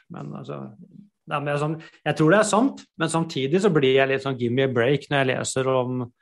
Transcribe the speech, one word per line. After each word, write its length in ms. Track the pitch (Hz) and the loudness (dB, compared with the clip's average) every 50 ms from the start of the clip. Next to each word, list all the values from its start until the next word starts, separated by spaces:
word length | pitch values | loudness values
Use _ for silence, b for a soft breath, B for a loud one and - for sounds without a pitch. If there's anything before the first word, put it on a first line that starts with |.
| _ - | _ -18
men 200 | - - - 147 151 | -16 -14 -14 -14 -14
altså, 260 | 147 135 131 143 143 - 127 - - - - - - - _ _ _ _ | -14 -12 -12 -12 -12 -12 -14 -16 -20 -20 -20 -20 -20 -20 _ _ _ _
det 120 | - 156 | -8 -8
er 60 | 147 143 | -6 -4
mer 140 | 147 143 143 | -4 -4 -2
sånn, 140 | 147 151 160 160 B B B B | -2 -4 -4 -6 B B B B
jeg 180 | B 151 147 | B -2 0
tror 140 | - 156 156 190 | 2 4 4 6
det 60 | 214 | 4
er 80 | 208 208 | 4 4
sant, 360 | 190 208 254 277 - - - _ _ | 2 2 2 2 0 -4 -14 _ _
men 140 | - 165 156 160 | -4 -4 -2 0
samtidig 480 | 165 160 165 - 139 131 135 156 190 | -2 -2 -2 -4 -4 -2 0 0 2
så 100 | 202 208 | 2 2
blir 280 | 160 151 131 131 131 135 | 2 4 4 4 4 4
jeg 100 | 135 135 | 4 2
litt 140 | 135 131 - | 0 -2 -2
sånn, 140 | 135 135 117 | -4 -4 -2
give 160 | 120 117 120 | -2 0 2
me 100 | 131 135 | 2 2
a 80 | 131 120 | 2 2
break 340 | 120 117 131 147 139 - | 2 2 2 2 0 -2
når 140 | - 147 139 | -2 -2 0
jeg 100 | 135 135 | 0 0
leser 380 | 127 - 127 - - 135 127 131 | 0 -2 -4 -4 -2 -2 0 0
om, 340 | 131 127 123 123 127 127 123 120 - _ | 0 0 0 -2 -4 -6 -6 -8 -10 _